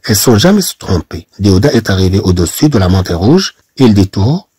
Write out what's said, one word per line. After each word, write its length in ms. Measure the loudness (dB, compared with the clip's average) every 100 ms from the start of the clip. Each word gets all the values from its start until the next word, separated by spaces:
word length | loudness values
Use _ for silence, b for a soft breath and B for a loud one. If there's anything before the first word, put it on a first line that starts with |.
| -4
Et 60 |
sans 220 | -2 2 2
jamais 240 | 2 0
se 120 | -2 -10
tromper, 520 | -4 -4 -4 -14 -16 -4
Déodat 340 | 0 2 2
est 160 | 0 -2
arrivé 300 | -2 0 0
au-dessus 500 | 0 -2 -2 -2 0
de 100 | 0
la 100 | 0
montée 260 | 0 -2
rouge. 400 | -2 2 0 0 _ _ 0
Il 180 | 2
dit 140 | 4 0
tout 140 | -2
haut 220 | -2 -2 _